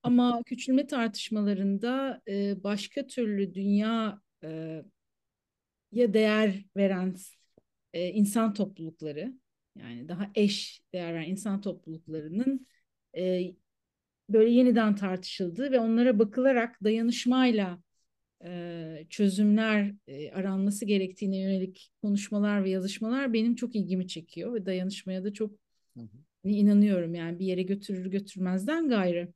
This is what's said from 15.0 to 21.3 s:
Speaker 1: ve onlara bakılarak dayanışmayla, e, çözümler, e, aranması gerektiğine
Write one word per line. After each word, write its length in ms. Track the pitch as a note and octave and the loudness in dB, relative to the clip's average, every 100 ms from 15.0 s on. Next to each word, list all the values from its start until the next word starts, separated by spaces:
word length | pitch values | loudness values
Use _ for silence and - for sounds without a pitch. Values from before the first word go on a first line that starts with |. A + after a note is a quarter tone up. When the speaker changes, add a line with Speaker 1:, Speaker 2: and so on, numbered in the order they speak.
| G3+ F#3 - - F3+ E3+ C#4 | 0 -4 -8 -6 -6 -4 0
Speaker 1:
ve 80 | C4 | 2
onlara 380 | A3+ A3+ B3 G#3+ | 4 4 4 4
bakılarak 680 | A3 B3+ C4 B3 A#3 - | 2 2 2 2 0 -2
dayanışmayla, 1000 | G#3 A3 A#3 A#3+ B3 B3+ B3+ A3 F#3 F3 _ _ _ _ _ _ | 0 0 0 0 2 4 4 4 0 -6 _ _ _ _ _ _
e, 640 | F3 F3 F3 E3+ D#3+ D#3 F#3+ | -12 -10 -10 -10 -10 -12 -14
çözümler, 840 | - G3+ G3+ G#3 G#3+ A3 G#3+ G3+ G3+ - | 0 0 4 4 4 4 2 0 -6 -14
e, 240 | C#3 D3+ | -12 -10
aranması 540 | F#3+ F#3+ F#3+ G3 G3+ | -6 -4 -2 -2 -2
gerektiğine 540 | G#3 G3+ F#3 F#3 G3 | 0 0 0 -4 -4